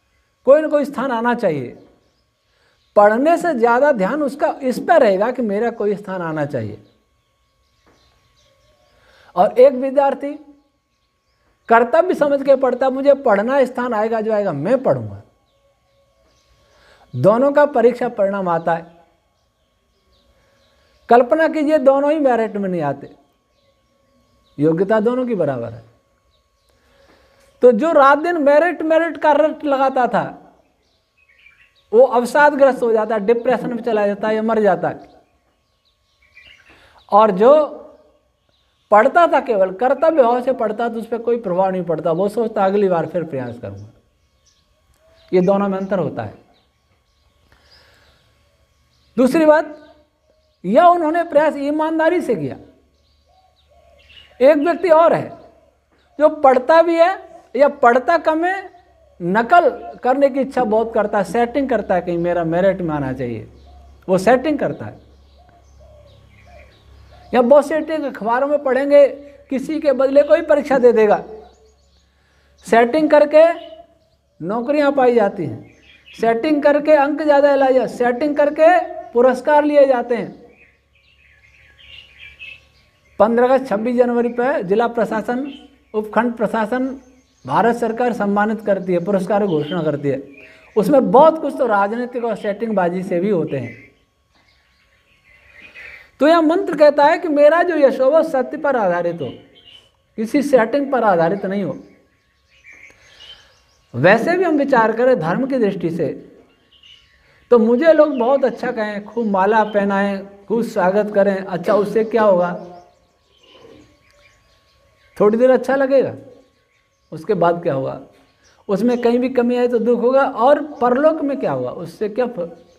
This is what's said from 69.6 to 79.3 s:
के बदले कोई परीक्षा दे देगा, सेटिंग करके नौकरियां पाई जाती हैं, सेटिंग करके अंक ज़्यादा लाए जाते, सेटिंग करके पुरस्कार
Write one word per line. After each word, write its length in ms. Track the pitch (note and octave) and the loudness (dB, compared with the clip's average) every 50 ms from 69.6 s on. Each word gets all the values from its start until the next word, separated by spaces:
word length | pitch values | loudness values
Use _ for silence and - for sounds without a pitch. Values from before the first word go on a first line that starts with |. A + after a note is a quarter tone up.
| C4+ - D#4 D4 | -6 -6 -6 -4
के 120 | D#4 D4 C4 | -2 -2 0
बदले 300 | B3 C4+ C4+ C4+ C#4+ C#4+ | 0 0 2 4 2 4
कोई 200 | D4 D#4 D#4+ E4 | 4 2 2 2
परीक्षा 360 | - C#4+ D4 - - C4 C4+ | 2 0 0 0 0 0 4
दे 140 | A#3 B3 A3+ | 4 4 4
देगा, 320 | A3 G#3+ G#3 G3 E3 - - - - - - _ _ _ _ _ _ _ _ _ _ _ _ _ _ _ _ _ _ _ _ _ _ - - | 4 4 2 2 0 -2 -8 -18 -20 -20 -20 _ _ _ _ _ _ _ _ _ _ _ _ _ _ _ _ _ _ _ _ _ _ -6 0
सेटिंग 400 | - A3+ A#3+ A#3+ B3+ D#4 D#4 D4+ | 2 2 2 2 0 0 0 2
करके 340 | D4+ D4 D4 D4 D4+ D4+ D#4+ E4+ E4+ E4 - - - - - _ _ _ _ _ _ _ _ _ _ - D3+ | 4 4 4 4 4 4 4 4 2 -2 -10 -18 -20 -20 -20 _ _ _ _ _ _ _ _ _ _ -14 -10
नौकरियां 480 | E3+ G#3 A#3+ A#3 B3+ C#4+ D4+ C#4+ C#4 C#4+ | -8 -8 -6 -4 -2 -2 0 0 0 0
पाई 220 | C#4 B3+ B3 A#3+ | 2 2 2 2
जाती 320 | A#3 G#3 G3+ G3 - E3 | 2 2 0 -2 -4 -8
हैं, 280 | C3 A2+ A2 - - _ _ _ _ _ _ _ _ - - | -8 -10 -12 -16 -20 _ _ _ _ _ _ _ _ -10 -4
सेटिंग 420 | G#3 A3+ A3+ A3+ A#3 D#4 D4+ D4 C4+ | -2 -2 0 0 0 -2 0 2 2
करके 300 | D4 C#4+ D4 C#4+ D4+ D4+ | 2 2 2 2 4 4
अंक 300 | D4 C#4 C#4+ D4+ C#4+ D#4+ | 4 4 2 -2 -2 0
ज़्यादा 320 | D4+ C#4+ C#4+ C#4+ C#4+ C#4+ | 2 4 4 4 4 4
लाए 180 | C4+ C4+ C4 C4 | 2 2 2 2
जाते, 200 | C4 A#3 F3 - | 2 0 -2 -2
सेटिंग 440 | - A#3+ A#3+ B3 A#3+ D#4 D4 C#4+ | -2 -2 -2 -2 -2 -2 -2 0
करके 440 | D4 D4 C#4+ D4 D#4 D#4 E4 F4+ F4 - - - - - - | 0 0 0 2 4 4 4 4 4 0 -4 -8 -14 -14 -6
पुरस्कार 540 | - A#3 B3 C4 | 0 2 2 2